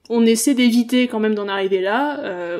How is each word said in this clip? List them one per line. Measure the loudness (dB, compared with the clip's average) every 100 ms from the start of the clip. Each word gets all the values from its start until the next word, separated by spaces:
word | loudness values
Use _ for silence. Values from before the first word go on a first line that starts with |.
| -4
on | 2
essaie | 4 4 2
d'éviter | 2 4 2 2 0 0
quand | 0
même | -2
d'en | -2 -4
arriver | -4 -2 0
là, | 0 -2 -2 -4
euh, | -8 -8 -8 -8